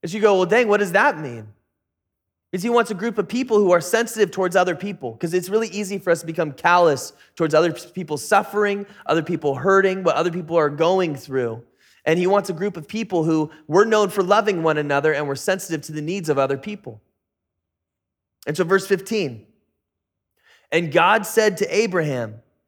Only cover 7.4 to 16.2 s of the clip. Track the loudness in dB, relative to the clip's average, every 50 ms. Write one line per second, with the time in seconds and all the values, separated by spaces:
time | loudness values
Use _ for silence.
7.4 | -2 2 4 4 2 2 -2 -6 -14 -14 _ -10 -8 -8 -8 -10 -2 2 2 2
8.4 | 2 0 -2 -2 0 0 -2 -4 -8 -12 -18 -14 -4 0 0 0 0 -2 -6 -2
9.4 | -2 -4 -4 0 2 4 4 4 4 2 0 0 0 0 0 2 0 -2 -4 -6
10.4 | -8 0 0 2 2 2 0 0 2 2 2 2 0 -2 -4 -8 -10 -6 -4 -2
11.4 | -2 -2 -6 -10 -14 _ _ _ _ _ _ _ _ 0 0 2 2 2 2 2
12.4 | 0 -2 -6 -4 -6 -6 -6 -8 -14 -10 -8 -8 -6 -2 -2 0 2 2 2 0
13.4 | 0 -4 -8 -20 _ 2 4 4 4 6 4 2 2 2 0 -2 2 4 2 2
14.4 | 4 0 -2 0 0 0 0 0 0 0 0 2 2 2 0 0 -2 -4 -6 -4
15.4 | -2 -2 -2 -2 -4 -6 -6 -6 -6 -8 -10 -8 -6 -6 -6 -6